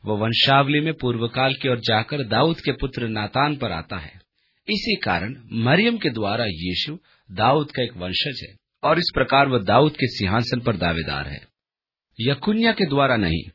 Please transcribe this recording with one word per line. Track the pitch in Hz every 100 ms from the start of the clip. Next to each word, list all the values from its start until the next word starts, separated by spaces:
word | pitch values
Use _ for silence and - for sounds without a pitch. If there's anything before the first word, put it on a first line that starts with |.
वह | 101 104
वंशावली | 110 113 - 139 139 147
में | 160
पूर्व | 156 123 117 117
काल | 131 131
की | 135 135
ओर | 120
जाकर | 104 110 110 147
दाऊद | 113 110 156 165
के | -
पुत्र | 127 135 120 117
नातान | 107 104 127 147 143
पर | 117
आता | 82 80 95
है। | 73 95 _ _ _ _ -
इसी | 208 -
कारण | 202 110 87 101 131 113
मरियम | 113 117 170 233 233
के | 165
द्वारा | 113 101 113
यीशु | 110 80 87 87 - 160 _ _ _
दाऊद | 90 113 147 147
का | -
एक | 120 87
वंशज | 90 92 147 131 -
है | - _ _
और | 139 165
इस | 170
प्रकार | - 127 135 139
वह | 123
दाऊद | 95 110 151
के | 151 117
सिंहासन | - 98 110 117 123
पर | 120 95
दावेदार | 85 82 73 71 69
है, | 69 - _ _ _ _ _ _ -
यकुन्या | 117 139 - 214 226
के | 214 185
द्वारा | 139 135 117
नहीं | 90 82 85